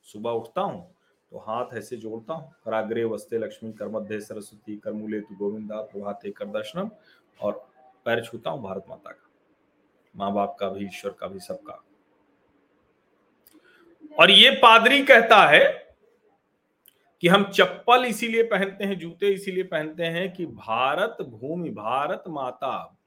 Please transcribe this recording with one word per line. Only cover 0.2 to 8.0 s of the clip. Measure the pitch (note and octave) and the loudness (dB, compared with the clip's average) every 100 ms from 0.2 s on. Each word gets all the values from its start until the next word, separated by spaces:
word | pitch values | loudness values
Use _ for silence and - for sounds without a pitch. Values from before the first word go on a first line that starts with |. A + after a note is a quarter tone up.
| A#2 | -6
उठता | A#2 - - | -6 -6 -6
हूं | F#3+ A2 - _ _ _ _ | -6 -8 -18 _ _ _ _
तो | - | -18
हाथ | G#2+ A2+ B2 | -8 -8 -6
ऐसे | A#2 G#2 A#2+ | -10 -12 -14
जोड़ता | A2 A2+ A2 | -12 -14 -12
हूं, | D#3+ D3 _ A2+ | -14 -14 _ -6
कराग्रे | A2 G#2+ A#2 | -4 -4 -4
वस्ते | A2+ G#2 - A2+ | -4 -6 -8 -6
लक्ष्मी, | G#2 - A2+ | -6 -10 -16
करमध्य | A2 G#2 A2 G2+ G#2+ | -12 -10 -8 -8 -10
सरस्वती, | G#2 G#2+ G2+ G#2+ - G#2 | -10 -16 -16 _ -16 -12
करमूले | G#2+ G#2+ G#2+ G#2+ | -10 -10 -8 -10
तु | G#2 F#2+ | -10 -8
गोविंदा, | G2+ G#2+ G#2 G#2+ | -8 -8 -12 -12
प्रभाते | G#2+ G2 G2+ G2 G2+ | -12 -12 -12 -12 -14
कर | - G2+ | -12 -10
दर्शनम, | G#2+ G#2+ E3+ A3 - _ _ _ _ | -8 -8 -10 -10 -12 _ _ _ _
और | G#2 - - _ _ _ | -8 -8 -16 _ _ _